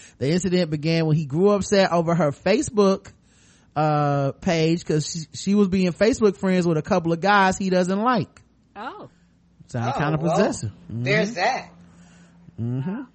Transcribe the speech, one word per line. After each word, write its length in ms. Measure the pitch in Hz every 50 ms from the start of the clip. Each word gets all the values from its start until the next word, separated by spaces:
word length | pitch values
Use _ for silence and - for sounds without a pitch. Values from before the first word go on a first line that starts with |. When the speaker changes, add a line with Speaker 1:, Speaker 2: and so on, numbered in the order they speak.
| - - - -
Speaker 1:
the 100 | 117 139
incident 400 | 165 185 - 190 175 180 180 156
began 360 | 151 151 143 160 165 165 165
when 100 | 156 151
he 80 | 160 160
grew 260 | 135 131 160 190 202
upset 420 | 208 202 196 - 208 196 190 175 165
over 240 | 175 170 160 170
her 160 | 165 175 147 131
Facebook, 800 | - - 185 202 247 294 - 262 208 202 190 190 180 - - - _ _ _ _ _ _ _ _ _ _ _ -
uh, 560 | 147 156 156 151 147 147 143 143 143 139 139 -
page 520 | - - 196 170 165 160 160 165 175 -
'cause 220 | - 151 151 147
she, 140 | - - 170 156 - - - - 190
she 40 | 202
was 140 | 208 208 190
being 240 | 175 190 185 180 160
Facebook 440 | - 202 226 - - 220 202 190
friends 300 | - - 190 185 180 170
with 100 | 175 165
a 60 | 156 151
couple 300 | - 202 185 165 165 170
of 80 | 165
guys 360 | 160 196 208 202 190 190 190
he 140 | - 196 190
doesn't 320 | 180 180 180 175 190 202 214
like. 400 | 247 254 214 147 - _ - - _ _ _ _ _ -
Speaker 2:
Oh. 320 | 202 214 269 370 415 - 240 - _ _ _ _ _ _ _ _ - - -
Speaker 1:
Sound 260 | - 123 113 120 135
Speaker 3:
Oh, 40 | -
Speaker 1:
kinda 200 | 143 151 156 151
Speaker 3:
well, 120 | 160 170 165
Speaker 1:
possessive. 340 | 185 202 277 302 - - 104 - - - -
Mm-hmm. 120 | 104 117 120
Speaker 3:
there's 300 | - 208 214 196 202 240
that. 340 | 175 185 233 262 - 170 - - - - - - - - - - - - - _ - - - - -
Speaker 1:
Mm-hmm. 420 | 113 117 123 131 135 180 196 254 269 -